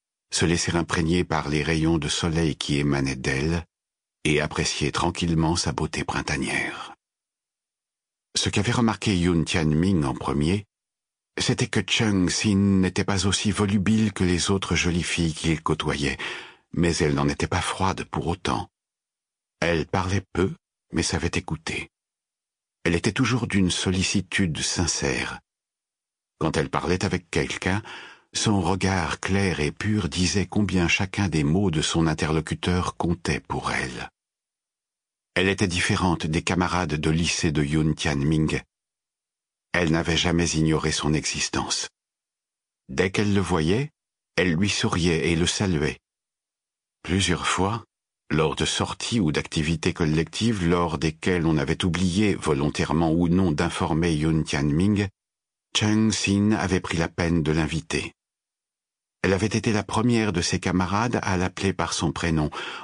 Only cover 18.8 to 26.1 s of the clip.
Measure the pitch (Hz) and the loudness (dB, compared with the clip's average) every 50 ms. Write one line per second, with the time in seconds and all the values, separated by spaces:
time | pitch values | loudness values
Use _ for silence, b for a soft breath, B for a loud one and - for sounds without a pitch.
18.8 | _ _ _ _ _ _ _ _ _ _ _ _ _ _ _ _ 82 85 85 80 | _ _ _ _ _ _ _ _ _ _ _ _ _ _ _ _ 0 0 0 0
19.8 | 73 - - 98 87 92 95 98 - _ - 85 90 117 165 - _ _ _ _ | 0 0 -2 -2 0 0 -2 -2 -4 _ -2 0 0 0 -2 -6 _ _ _ _
20.8 | _ _ - 82 82 - - 82 80 85 - 85 - - 78 78 - - - - | _ _ -4 -2 -2 -2 -2 -2 -2 -2 -2 -4 -4 -6 -8 -8 -8 -8 -8 -8
21.8 | - - _ _ _ _ _ _ _ _ _ _ _ _ _ _ _ _ _ _ | -10 -12 _ _ _ _ _ _ _ _ _ _ _ _ _ _ _ _ _ _
22.8 | - 87 85 87 - 113 104 - 135 110 123 117 117 98 92 101 95 87 - - | -2 0 0 2 0 0 0 0 0 0 0 0 -2 0 2 2 2 2 0 0
23.8 | - 101 90 95 92 - - 104 92 - - 110 98 85 73 - - - - - | -2 0 0 0 0 0 0 -2 -2 -2 -2 0 0 0 -2 -4 -4 -4 -2 -2
24.8 | 87 78 - - - 69 65 62 65 67 - - - _ _ _ _ _ _ _ | -2 -2 -2 -2 -2 -2 -2 -2 -4 -6 -8 -12 -16 _ _ _ _ _ _ _
25.8 | _ _ _ _ _ _ | _ _ _ _ _ _